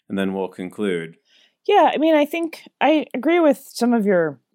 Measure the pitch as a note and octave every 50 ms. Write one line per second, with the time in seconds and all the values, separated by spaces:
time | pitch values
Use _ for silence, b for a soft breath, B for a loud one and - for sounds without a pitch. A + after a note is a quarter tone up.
0 | b _ - G2 G2 F#2+ F#2+ F#2+ F#2+ F2+ - - F#2+ F2+ - - G#2+ G2+ F2+ E2+
1 | E2 E2 E2 _ b b b b b b b b _ - G4+ G4+ D#4+ C4+ - -
2 | D4 E4 D#4+ D4+ D4 D4 - E4+ E4+ D#4+ - - - - _ _ - C4+ D#4 D4+
3 | B3+ - _ C4 A3+ D4 E4 F4 E4 D4+ C#4 - - - - - A#3 A#3+ A#3+ A#3
4 | G3+ G3+ G3 F3 E3 D#3 C#3 - _ _ _